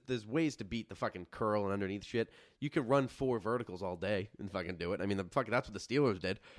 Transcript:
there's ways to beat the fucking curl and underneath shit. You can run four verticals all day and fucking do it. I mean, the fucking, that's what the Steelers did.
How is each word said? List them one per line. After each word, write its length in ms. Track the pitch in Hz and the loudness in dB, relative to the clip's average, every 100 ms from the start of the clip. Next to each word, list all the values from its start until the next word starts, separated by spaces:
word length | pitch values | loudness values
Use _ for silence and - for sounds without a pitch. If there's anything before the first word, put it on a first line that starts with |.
| - | -4
there's 220 | 127 107 | -4 -2
ways 300 | 143 160 - | 0 0 -2
to 60 | |
beat 260 | 98 117 - | -6 -6 -6
the 60 | 98 | -4
fucking 300 | 117 92 87 | -4 -4 -10
curl 320 | - 110 107 | 0 2 4
and 100 | 98 | 4
underneath 320 | 101 95 101 - | 2 0 -2 -2
shit. 240 | 120 113 - - _ | -2 -2 -6 -20 _
You 100 | 143 | 0
can 160 | 165 117 | 0 4
run 200 | 139 131 | 4 4
four 320 | - 135 117 | 0 0 0
verticals 420 | 98 120 110 90 | 0 0 -2 -4
all 140 | 95 90 | -4 -2
day 340 | 90 98 95 - | 0 0 -2 -8
and 140 | 98 | -6
fucking 240 | 92 87 87 | -4 -4 -4
do 160 | 87 | -2
it. 80 | 101 | 0
I 60 | 101 | 0
mean, 100 | 98 | 0
the 60 | |
fucking, 260 | 90 139 113 | 0 -2 2
that's 160 | 123 - | 0 0
what 60 | |
the 60 | 98 | -8
Steelers 400 | - 131 139 90 | -2 2 4 2
did. 200 | 92 95 - | -2 -4 -8